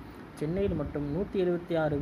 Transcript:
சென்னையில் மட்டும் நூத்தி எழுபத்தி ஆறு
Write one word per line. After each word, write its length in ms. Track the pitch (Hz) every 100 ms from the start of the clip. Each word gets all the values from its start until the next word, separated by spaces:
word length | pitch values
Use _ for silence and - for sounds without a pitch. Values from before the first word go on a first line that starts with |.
| - - - -
சென்னையில் 360 | 151 180 196 165
மட்டும் 260 | 139 151 143
நூத்தி 260 | 151 202 202
எழுபத்தி 320 | 180 175 175 165
ஆறு 140 | 156 143